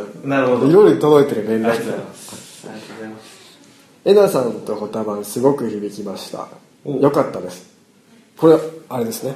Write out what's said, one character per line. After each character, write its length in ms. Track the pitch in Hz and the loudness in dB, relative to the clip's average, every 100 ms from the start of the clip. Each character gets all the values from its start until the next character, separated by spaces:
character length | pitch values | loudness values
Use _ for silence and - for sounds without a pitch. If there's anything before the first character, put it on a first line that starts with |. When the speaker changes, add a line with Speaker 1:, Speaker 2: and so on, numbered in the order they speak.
| 104 - 139 | -8 -12 -4
Speaker 1:
な 160 | 139 | 0
る 60 | 127 | 0
ほ 180 | 123 135 | 2 4
ど。 60 | |
Speaker 2:
夜 220 | 180 202 | 6 6
に 60 | 143 | 4
届 260 | 151 147 139 | 4 6 4
い 20 | |
て 120 | 113 | 0
る 40 | 101 | -2
メ 100 | 110 | -2
ー 20 | |
ル 80 | 113 | 0
で 80 | |
す。 60 | 113 | -2
Speaker 1:
あ 0 | |
り 40 | 110 | -4
が 20 | |
と 0 | |
う 0 | |
ご 0 | |
ざ 60 | 98 | -8
い 80 | 95 | -10
ま 100 | - | -16
す。 520 | - - - - 107 | -20 -20 -20 -20 -18
あ 40 | |
り 60 | 107 | -18
が 80 | 107 | -18
と 60 | |
う 20 | 110 | -16
ご 60 | |
ざ 60 | 110 | -16
い 20 | |
ま 100 | 110 | -16
す。 60 | - - - _ _ _ _ _ - | -20 -20 -20 _ _ _ _ _ 4
Speaker 2:
「え 80 | |
な 160 | 208 190 | 4 4
さ 180 | 147 123 | 2 -2
ん 60 | 104 | -6
と 140 | - 104 | -8 -8
ホ 120 | 104 | -6
タ 160 | 110 | -6
バ 120 | 107 104 | -6 -6
ン、 100 | 104 | -8
す 160 | 127 | 0
ご 120 | 131 139 | 0 0
く 140 | 117 | -4
響 240 | 104 101 | -6 -10
き 100 | 104 | -10
ま 120 | 98 92 | -12 -12
し 160 | - | -12
た。」 160 | - - - _ _ 147 | -14 -14 -18 _ _ -8
Speaker 1:
お。 100 | 135 | 0
Speaker 2:
よ 160 | 143 | 2
か 160 | 151 127 | 2 -2
っ 40 | |
た 100 | - | -4
で 100 | 90 | -12
す。 240 | - - _ _ _ _ _ _ - | -14 -20 _ _ _ _ _ _ 0
こ 100 | 160 | 4
れ、 100 | 156 - - - | 4 2 -12 -12
あ 120 | 131 | -8
れ 40 | |
で 80 | 113 | -6
す 140 | 107 | -6
ね。 100 | 127 | -10